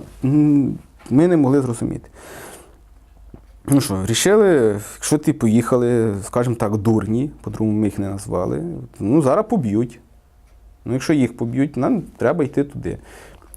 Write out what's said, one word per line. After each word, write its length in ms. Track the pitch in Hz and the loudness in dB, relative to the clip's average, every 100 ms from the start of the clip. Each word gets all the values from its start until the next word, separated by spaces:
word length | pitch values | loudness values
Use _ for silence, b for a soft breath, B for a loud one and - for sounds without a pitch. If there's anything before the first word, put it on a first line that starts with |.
| - - 131 | -6 -6 0
м, 520 | 147 151 143 131 - - - - | 2 4 4 2 -4 -12 -20 0
ми 180 | 127 180 | 2 4
не 100 | 165 | 4
могли 240 | 131 139 | 4 2
зрозуміти. 480 | 127 117 123 131 - B B B B B B B - - _ - - - - - - | 0 -2 -6 -6 -12 B B B B B B B -20 -20 _ -20 -20 -20 -20 -14 0
Ну 160 | 139 | 2
що, 240 | - 95 95 | 2 -2 -2
рішили, 720 | 113 185 214 202 151 110 104 - - | 0 4 4 4 4 2 0 -6 -12
якщо 220 | - 151 | -2 0
ти 160 | 160 | 0
поїхали, 800 | 139 117 113 120 127 120 120 113 98 | 0 2 2 2 2 2 2 0 -2
скажімо 320 | 98 123 123 113 | -4 -2 -2 -2
так, 220 | 107 107 | -2 0
дурні, 540 | 107 110 98 117 143 - | 2 2 2 -2 -4 -8
по-другому 380 | - 107 110 107 | -12 -4 0 0
ми 80 | 107 | 0
їх 120 | 101 | -2
не 100 | 98 | -6
назвали, 540 | 98 107 90 90 147 170 156 123 - | -8 -6 -4 -2 -4 -6 -10 -14 -8
ну, 220 | 98 151 | 0 2
зараз 240 | 131 170 214 | 2 0 0
поб'ють. 500 | 226 113 104 117 - _ _ _ _ _ _ - - - | -2 0 -2 -2 -8 _ _ _ _ _ _ -20 -16 -6
Ну, 80 | |
якщо 200 | 123 - | -4 0
їх 240 | 151 120 - | 0 0 -2
поб'ють, 400 | 117 123 139 123 | -4 -2 -4 -2
нам 240 | 156 226 - - | -2 -2 -4 -4
треба 260 | 113 170 | -2 0
йти 200 | 135 - | -2 -2
туди. 340 | 143 120 90 - B B B B B | -4 -6 -8 -10 B B B B B